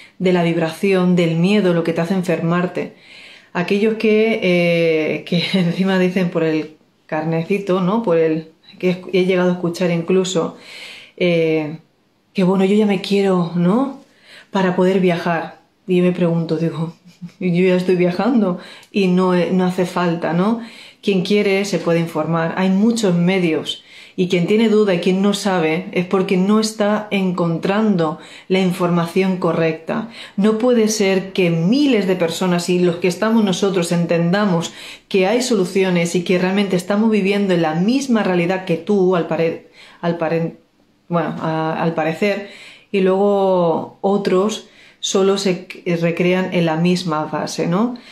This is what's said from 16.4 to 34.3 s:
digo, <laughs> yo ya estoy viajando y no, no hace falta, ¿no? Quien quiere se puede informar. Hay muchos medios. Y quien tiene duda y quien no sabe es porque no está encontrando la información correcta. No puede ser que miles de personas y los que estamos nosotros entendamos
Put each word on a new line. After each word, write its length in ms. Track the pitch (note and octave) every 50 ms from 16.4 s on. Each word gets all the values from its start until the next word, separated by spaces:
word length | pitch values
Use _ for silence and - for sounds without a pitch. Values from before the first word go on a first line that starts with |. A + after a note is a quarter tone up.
| E3 D#3 D#3+ D#3
digo, 360 | E3+ D#3+ D3+ D3 E3 D#3+ - - _ - - _
<laughs> 220 | - F3 - -
yo 280 | F#3+ F#3 E3+ F3 F#3 F#3
ya 80 | F3+
estoy 200 | F3+ F3+ F#3 F#3
viajando 640 | F3 F3+ F3 F3 - G3 A3+ C#4 A#3 G3+ F#3 F3 F3+ - - - - - -
y 140 | - G#3+ G3
no, 300 | F#3 F3+ F3+ F#3 F#3 F3+
no 300 | F3+ E3+ - F#3 F#3 F#3
hace 200 | F3+ F3 - F3+
falta, 480 | F3 - F3+ F3 F3 E3 E3 E3 D#3 D#3
¿no? 280 | E3+ F#3 G#3+ A#3 A#3 - - - - - - - _ -
Quien 200 | G#3+ G3 F#3 E3+
quiere 420 | - G#3 G3+ G#3 G3+ F#3+ G3 G3+
se 140 | G3 - E3
puede 200 | E3 E3+ E3+ E3+
informar. 540 | E3 E3 - D#3 D#3 D3+ E3 E3 D#3+ E3 -
Hay 140 | - F#3+ F#3+
muchos 440 | F#3+ F#3+ G#3 A#3 A#3 A3+ A3 G3 F3
medios. 720 | F3 E3+ F3 F#3+ F#3+ F3+ E3 D#3 C#3+ - - - - - - - - - - -
Y 140 | - F#3 F3
quien 180 | F#3+ F3 F3 -
tiene 220 | G#3 A3 A#3 A3+
duda 240 | G#3+ G#3+ G#3+ G3+ F#3
y 60 | E3+
quien 220 | F3 F#3+ F#3 F#3+
no 120 | G3 G#3 G3
sabe 560 | - - G#3 F#3+ F3+ D#3+ D#3 D#3 E3+ F#3 -
es 140 | - F#3 F3
porque 320 | F3+ - G3 F#3 F3+ G3+ F3+
no 240 | F#3 G3 G#3+ G#3+
está 480 | A3 A3 A3 - G#3 G3+ G#3+ G#3 G#3 -
encontrando 1080 | G3 G3 F#3+ F#3 F3 F3+ F3 E3+ E3 D#3+ - F#3+ G3 G#3 A3 G#3+ G3+ F3 E3 D3+ D#3+ E3+ - - - - - -
la 120 | F#3 F#3+
información 760 | F#3+ F#3 F3+ - F3+ E3+ F3 F3 E3 E3+ - G3 F#3+ F#3+ F#3
correcta. 720 | F3 F#3 E3+ D#3+ E3 E3 D#3+ D#3+ D#3+ - - D#3 D#3 - - - - - - - -
No 220 | F#3+ A3 G#3+ G#3+
puede 280 | A#3 B3+ B3 A#3 G#3+ G#3
ser 460 | G#3+ - G#3 F#3+ F#3+ F#3+ F#3 - -
que 160 | - F#3 E3+
miles 580 | E3+ E3 E3 F3+ A#3 C#4 D4 C#4 B3+ G#3 G3 F#3
de 80 | F#3+
personas 540 | F3+ F3 E3 E3 - F#3+ F#3 F3 F3 E3+ -
y 100 | F3+ F3+
los 180 | F3+ F3+ E3+ E3+
que 120 | - F#3
estamos 340 | F3+ - G#3+ A3 A3+ A3+ G#3
nosotros 480 | G3 F3+ - - G3 F3+ F#3+ E3+ E3+
entendamos 800 | F3 E3+ E3+ E3 F3 E3 E3+ E3+